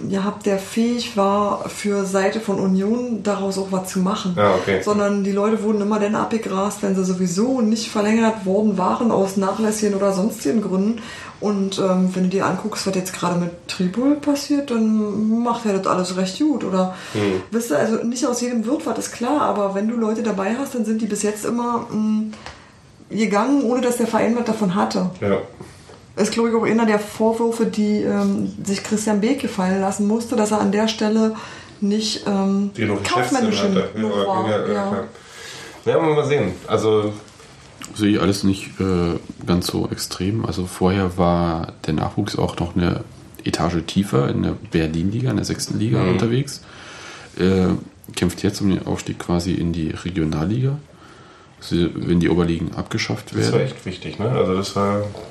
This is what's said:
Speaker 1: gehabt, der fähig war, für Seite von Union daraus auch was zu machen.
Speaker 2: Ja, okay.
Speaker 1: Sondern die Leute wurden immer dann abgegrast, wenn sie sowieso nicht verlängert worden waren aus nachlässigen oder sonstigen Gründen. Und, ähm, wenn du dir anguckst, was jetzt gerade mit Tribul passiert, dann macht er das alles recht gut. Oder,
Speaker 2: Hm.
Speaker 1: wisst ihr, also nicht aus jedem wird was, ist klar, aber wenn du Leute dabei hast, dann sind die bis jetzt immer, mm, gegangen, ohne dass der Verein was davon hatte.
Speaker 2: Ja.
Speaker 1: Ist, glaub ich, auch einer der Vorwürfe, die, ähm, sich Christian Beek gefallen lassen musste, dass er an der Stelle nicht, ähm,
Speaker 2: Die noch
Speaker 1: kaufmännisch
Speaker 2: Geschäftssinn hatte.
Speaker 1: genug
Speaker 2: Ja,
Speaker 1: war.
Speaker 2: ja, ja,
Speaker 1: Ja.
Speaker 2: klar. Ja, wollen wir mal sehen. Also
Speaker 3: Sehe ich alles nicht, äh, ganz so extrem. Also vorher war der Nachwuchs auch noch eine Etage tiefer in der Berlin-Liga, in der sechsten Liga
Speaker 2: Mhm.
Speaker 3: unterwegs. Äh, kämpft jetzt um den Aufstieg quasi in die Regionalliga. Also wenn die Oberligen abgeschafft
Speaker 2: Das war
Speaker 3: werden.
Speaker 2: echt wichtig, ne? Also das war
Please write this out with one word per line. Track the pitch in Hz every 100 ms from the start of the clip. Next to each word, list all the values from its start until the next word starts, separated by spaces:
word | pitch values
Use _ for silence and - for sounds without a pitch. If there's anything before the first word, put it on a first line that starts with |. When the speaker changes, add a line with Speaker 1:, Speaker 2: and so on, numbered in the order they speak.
| -
Speaker 1:
gehabt, | 196 202 202 208
der | 196
fähig | - 226 233 240 - 202
war, | 196 202 202 - 185
für | - 208 202 190
Seite | 190 190 220
von | 214 196
Union | 190 190 202 240 247 214
daraus | 208 190 196 190
auch | 190
was | 190 185
zu | 190
machen. | 185 - 185 175
Speaker 2:
Ja, | 202 185
okay. | 196 196
Speaker 1:
Sondern | 208 208 202 202
die | 196
Leute | 196 208 220
wurden | 208 214
immer | 202 214
dann | 202 220
abgegrast, | 220 226 202 190 208 196
wenn | 202 190
sie | 185
sowieso | 180 185 170 247 262
nicht | 214 226 -
verlängert | 220 208 226 226 214 190
worden | 196 214 180
waren | 185 - 233
aus | 196 190 202
nachlässigen | 196 208 220 214 214 196
oder | 202
sonstigen | 190 214 - 285 233
Gründen. | 196 185 208 233 - - - -
Und, | 208 196 196 -
ähm, | 190 185 185 185
wenn |
du | 185
dir | 190 135
anguckst, | 185 214 - 202
was | 185
jetzt | 180
gerade | - 175 175
mit | 170 - -
Tribul | - 180 220 277 294
passiert, | 294 285 - 285 277
dann | 226 220 214 208 202 214 226
macht | 240 233 214
er | 190
das | -
alles | 185 180 185
recht | 185 -
gut. | 302 240
Oder, | 190 185 185 - -
Speaker 2:
Hm. | - 101 185 -
Speaker 1:
wisst | 226 233
ihr, | 294
also | 220 220
nicht | 233 240 277
aus | 233
jedem | 247 240 220
wird | 311 247
was, | 196
ist | -
klar, | - 240 294
aber | - 202 196 196
wenn | 214
du | 233
Leute | 214 220
dabei | 214 196 196 247
hast, | 277
dann | 247 214
sind | 220
die | 220
bis | 208
jetzt | 208 208 -
immer, | 240 240 233 233
mm, | 214 214 214 214 214 - - - - - - -
gegangen, | 196 214 202 247 285
ohne | 226 247
dass | 247 240
der | 226
Verein | 220 202 240
was | 226
davon | 214 196 190
hatte. | 220 208 180 -
Speaker 2:
Ja. | 101 95 - - - - - - - -
Speaker 1:
Ist, | 214
glaub | 226 233
ich, |
auch | 226
einer | 226 220 214
der | 208
Vorwürfe, | - - 220 226 233 226 196
die, | 208 208 208
ähm, | 208 202 202 202 190 -
sich | 196 196
Christian | - 214 214 208
Beek | 220 277
gefallen | 233 - 185 190
lassen | 196 196 208
musste, | 226 226 226
dass | 214
er | 214
an | 202
der | 208 220
Stelle | - 214 220 220 220 - - - -
nicht, | 202 214 214 - 202
ähm, | 196 196 196 202 117
Speaker 2:
Die | 107
noch | 101
Speaker 1:
kaufmännisch | - - - 262 220 196
Speaker 2:
Geschäftssinn | 202 190
hatte. | - 110
Speaker 1:
genug | 107 101
Speaker 2:
Ja, | 101
Speaker 1:
war. | 110 110
Speaker 2:
ja, | 104
ja, | 101
Speaker 1:
Ja. | 101 98
Speaker 2:
klar. | 98 - - - - - - - - -
Ja, | 170
wollen | 160
wir | 151
mal | 135
sehen. | 147 95 87 -
Also | 107 110 107 104 104 - - - - - - - -
Speaker 3:
Sehe | 101 104
ich |
alles | 90 101
nicht, | 98 95 - -
äh, | 95 90 85 - - - -
ganz | 90 -
so | 92 92
extrem. | - - - 92 113 107
Also | 92 90
vorher | - 92 98 92 90
war | 87 87 85 82 - - -
der | 78
Nachwuchs | - - 101 -
auch | 90 -
noch | 85 92
eine | 87 - - - - -
Etage | - - 85 85 78
tiefer | 185 202 135 131
in | 98
der | 90 - -
Berlin-Liga, | - 80 82 95 117 127
in | 101
der | -
sechsten | - - 101
Liga | 107 -
Speaker 2:
Mhm. | 92
Speaker 3:
unterwegs. | 92 117 127 147 - - - - - - - - -
Äh, | 92 95 92 90 - - - -
kämpft | 90 -
jetzt | 98 -
um | 101
den | 90 98
Aufstieg | 95 - -
quasi | - 87 87
in | - 85
die | 85 80
Regionalliga. | 85 90 90 78 78 85 123 131 147 - - - - - - - -
Also | - 85 85 -
wenn | - 87
die | -
Oberligen | 85 85 82 85 -
abgeschafft | 87 110 - 113 - 107
Speaker 2:
Das | 110
war | 120
Speaker 3:
werden. | 135
Speaker 2:
echt | - 98
wichtig, | 85 82 80
ne? | 113
Also | 131 92 92
das | 98 101
war | 101 101 101 - -